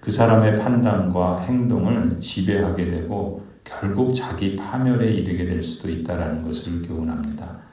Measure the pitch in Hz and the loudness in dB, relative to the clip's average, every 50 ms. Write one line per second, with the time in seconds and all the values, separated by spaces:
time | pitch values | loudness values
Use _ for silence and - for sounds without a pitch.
0 | - - 107 - 117 110 110 110 107 107 107 107 107 123 123 117 120 110 104 95 | -4 -4 2 4 6 6 8 6 6 6 4 2 2 2 2 4 4 4 2 2
1 | 92 90 90 90 90 90 90 - - - 127 123 120 120 104 95 90 107 - - | 2 0 2 2 2 2 0 -2 -2 0 0 0 2 2 2 2 2 2 2 2
2 | 90 - 85 - - - - - 92 92 101 101 - - - 92 87 85 87 85 | 2 0 0 -2 -4 -6 -4 -2 0 2 2 2 2 0 0 0 -2 -2 -2 -4
3 | 85 - 104 101 101 98 - - - - - - _ - - - - 98 98 101 | -4 -4 -4 -4 -4 -4 -6 -8 -12 -14 -18 -20 _ -16 -12 -6 -4 -2 0 2
4 | 127 127 131 127 - - - 87 98 95 98 98 - - - 131 131 131 123 113 | 2 2 2 0 -2 -4 -4 -2 -2 -2 -2 -4 -6 -6 -4 0 2 2 4 4
5 | 113 110 107 95 87 90 87 85 87 92 87 82 80 - - - - - 82 82 | 4 2 2 2 0 0 0 -2 0 0 -2 -2 -2 -4 -8 -8 -6 -6 -4 -4
6 | 82 85 87 85 85 78 76 80 80 80 80 80 - 87 85 85 85 - 82 80 | -4 -4 -2 -2 -2 -2 -2 -4 -4 -6 -6 -6 -6 -6 -6 -6 -6 -6 -6 -4
7 | 80 80 80 78 - 73 73 - - 87 - - - - | -4 -4 -4 -4 -4 -6 -6 -8 -10 -10 -12 -14 -16 -20